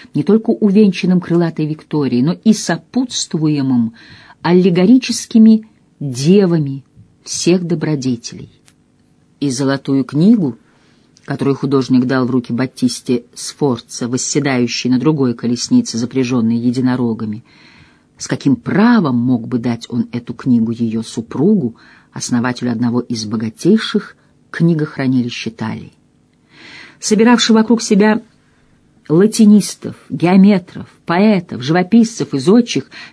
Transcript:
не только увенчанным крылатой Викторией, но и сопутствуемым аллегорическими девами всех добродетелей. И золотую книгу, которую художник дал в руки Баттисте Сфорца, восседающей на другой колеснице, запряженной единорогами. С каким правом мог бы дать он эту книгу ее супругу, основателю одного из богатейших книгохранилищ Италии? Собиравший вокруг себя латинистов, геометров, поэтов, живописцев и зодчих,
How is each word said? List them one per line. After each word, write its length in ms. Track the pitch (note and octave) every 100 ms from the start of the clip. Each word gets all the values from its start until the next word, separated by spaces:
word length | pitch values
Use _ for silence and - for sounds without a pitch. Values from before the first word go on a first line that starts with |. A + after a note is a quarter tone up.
| -
не 100 | D3
только 260 | D3 A3 A3+
увенчанным 720 | A3 G#3+ F#3+ G#3 F#3 F3+ F3+
крылатой 460 | - E3+ E3 D#3+ D#3
Викторией, 540 | D#3 - D#3 C3+ A#2+
но 120 | C#3+
и 180 | F3+ A3
сопутствуемым 1400 | G#3+ - E3 - B3 B3+ - - E3+ D3+ D3 C3+ B2+ A2+ - - - - _
аллегорическими 1300 | D#3+ F3+ F#3 E3+ F#3 B3+ - A#3 - A3+ A3 A3 A3 _ _ -
девами 840 | D3 B2 C#3+ G3 F#3+ E3+ C#3+ C3+ - _ _ _
всех 400 | - - - F#3
добродетелей. 840 | E3+ E3 D#3 D3+ B2+ A#2+ - - - _ _ _ _ _ _ _ _ _
И 100 | C#3+
золотую 540 | B2+ C#3 C3+ C#3 C#3
книгу, 540 | C3 C#3+ F3+ A#3 D3+ A2+ _ _ _ _ _ _
которую 320 | - C#3 C3+ C3+
художник 480 | B2+ C3+ B2 B2+
дал 220 | B2+ C3+ B2+
в 40 |
руки 220 | B2+ A#2+
Баттисте 720 | A#2+ C3 - B2 - - B2 -
Сфорца, 760 | - - - D3 A#2 - - A#2+
восседающей 800 | B2+ - D3+ C#3+ B2+ A#2+ - B2
на 100 | B2+
другой 340 | D#3 D#3 C3
колеснице, 640 | A#2 A#2+ A#2+ - B2 A#2+ A2+
запряженной 600 | B2 B2+ B2 B2+ A2+ A#2
единорогами. 880 | B2 B2 B2+ B2+ A#2+ A2 A2 G#2+ - _ _ _ - _ _ -
С 120 | -
каким 280 | - C#3+ C3
правом 640 | - - A3+ A#3+ D#3+ B2
мог 300 | A#2+ B2 A#2
бы 100 | A#2+
дать 300 | B2 A#2 -
он 180 | A#2+ -
эту 240 | A#2+ A#2+ A2+
книгу 360 | C#3 A#2+ A2+
ее 300 | A#2 A#2 A2
супругу, 760 | A2+ - A2+ A2+ E3+ G#3+ B2 - _ _ _
основателю 580 | - - B2 B2 B2 B2
одного 300 | A2+ A#2+ A#2+
из 240 | A#2+ A#2 G#2+
богатейших 880 | A2 A2+ - E3 A3 - G#3 - - _ _ _
книгохранилищ 960 | - E3 D#3+ D3+ - C3+ C3 A#2+ - -
Италии? 440 | A2 A2 A2 - _ _ _ _ _ _ _ - - - _
Собиравший 540 | - G#3 A3+ A#3+ - A3
вокруг 260 | A3 A3+
себя 400 | - G#3 G#3+ G#3+ - _ _ _ _ _ _ _ -
латинистов, 840 | D#3 G#3+ A3 G#3+ G#3 F3+ - - A2+ -
геометров, 800 | - E3+ F#3+ G3 G3 F3+ - - _ -
поэтов, 580 | E3+ G#3+ G3 F3+ -
живописцев 720 | B2 E3+ F3+ A3+ A3 - D3
и 60 | C#3
зодчих, 520 | C3 A#3 A#3+ - - - -